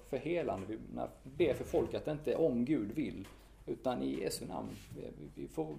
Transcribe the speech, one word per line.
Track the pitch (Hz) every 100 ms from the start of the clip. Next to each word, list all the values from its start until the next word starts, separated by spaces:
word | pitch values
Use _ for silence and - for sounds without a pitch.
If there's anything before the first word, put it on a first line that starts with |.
| -
för | 131
helande. | 131 175 127 98 95
Vi, | 110 -
när | - 120 -
vi | 135
ber | 135 165
för | 117
folk | - 170 -
att | 107
det | 151
inte | 151 135
är | 117
om | 156 120
Gud | 123 147 101
vill, | - 110 90 98 - - - -
utan | - 127 127
i | 135 -
Jesu | - - -
namn. | - 113 107 - -
Vi, |
vi, | - - 73 -
vi | -
får, | - 156